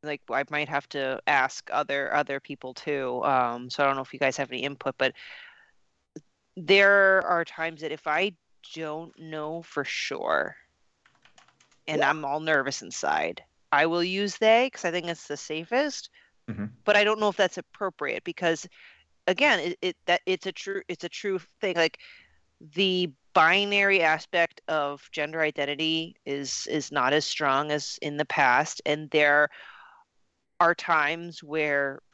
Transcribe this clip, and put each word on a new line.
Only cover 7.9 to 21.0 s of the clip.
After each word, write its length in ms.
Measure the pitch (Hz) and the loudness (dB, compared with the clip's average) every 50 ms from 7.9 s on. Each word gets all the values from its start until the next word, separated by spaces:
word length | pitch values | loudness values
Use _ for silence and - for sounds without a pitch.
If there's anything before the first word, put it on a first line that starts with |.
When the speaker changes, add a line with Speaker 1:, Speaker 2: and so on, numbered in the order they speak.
Speaker 1:
if 160 | 147 151 _ 160 | -8 -6 _ -2
I 260 | 151 160 185 208 180 _ _ _ _ _ _ - - | 0 0 0 -2 -4 _ _ _ _ _ _ -18 -12
don't 440 | 160 160 156 151 156 165 165 _ - | -10 -8 -8 -8 -10 -10 -14 _ -20
know 420 | 160 160 156 156 151 156 160 170 | -16 -12 -10 -8 -8 -8 -8 -10
for 220 | 165 - - 151 139 | -12 -8 -6 -6 -4
sure 720 | - - - - - 139 - - - 82 71 - - - - _ _ _ _ _ _ _ _ _ _ _ _ _ _ _ _ _ _ _ _ _ _ _ _ _ - | -4 -4 -6 -6 -6 -6 -6 -2 0 2 0 0 -2 -6 -16 _ _ _ _ _ _ _ _ _ _ _ _ _ _ _ _ _ _ _ _ _ _ _ _ _ -6
and 120 | 156 151 | -2 0
Speaker 2:
Yeah. 100 | 139 135 | 2 2
Speaker 1:
I'm 160 | 151 156 147 | 2 0 -2
all 140 | 139 139 156 | -4 -4 -4
nervous 420 | 156 160 156 143 135 139 131 - | 0 2 2 2 2 0 -4 -8
inside, 600 | 113 85 - - - 71 73 78 76 82 87 - - _ _ _ _ _ | -10 -12 -12 -4 -2 0 0 0 0 -2 -6 -8 -16 _ _ _ _ _
I 140 | - - 160 | 2 2 4
will 180 | 165 165 175 170 | 4 2 0 -2
use 340 | 180 185 196 202 202 190 - | -2 -2 -2 -2 -4 -2 2
they 320 | 220 220 220 233 247 262 | 4 6 6 6 4 2
'cause 140 | - - - | -4 -4 -4
I 60 | 175 | -2
think 140 | 165 180 170 170 | -2 -2 -4 -4
it's 200 | 170 - - - | -8 -8 -8 -10
the 100 | 147 143 | -10 -10
safest. 720 | - - 156 160 165 - 233 254 294 294 262 - - - _ - _ _ _ _ _ - | -8 -8 -8 -8 -6 -2 -2 0 0 0 -4 -8 -14 -16 _ -20 _ _ _ _ _ -12
Speaker 2:
Mm-hmm. 160 | 107 107 104 107 - - _ | -10 -8 -8 -10 -10 -8 _
Speaker 1:
But 100 | - 208 | 4 4
I 80 | 208 208 | 6 6
don't 160 | 208 220 214 | 4 2 2
know 100 | 214 208 | 2 0
if 80 | 185 - | 2 2
that's 200 | 202 180 - - | 0 0 0 -6
appropriate 640 | - _ _ - 208 190 175 - 147 139 123 - _ | -14 _ _ -6 -6 -6 -6 -6 -6 -6 -6 -6 _
because, 440 | - 165 - 185 170 165 160 - 180 _ - - - - _ _ _ _ _ _ - | -10 -8 -2 0 0 0 0 -4 -14 _ -20 -20 -20 -20 _ _ _ _ _ _ -2
again, 320 | 185 - 269 302 247 185 | 0 2 2 2 2 2
it, 200 | 147 180 170 _ | 0 -4 -6 _
it, 160 | - 185 175 _ _ | -4 -6 -6 _ _
that, 160 | - 175 - _ - | 0 0 0 _ -2
it's 180 | 190 180 - | -4 -4 -4
a 60 | 190 | -10
true, 300 | 185 - - 196 196 196 - _ | -10 -10 -10 -8 -8 -10 -8 _
it's 160 | 180 - | -12 -10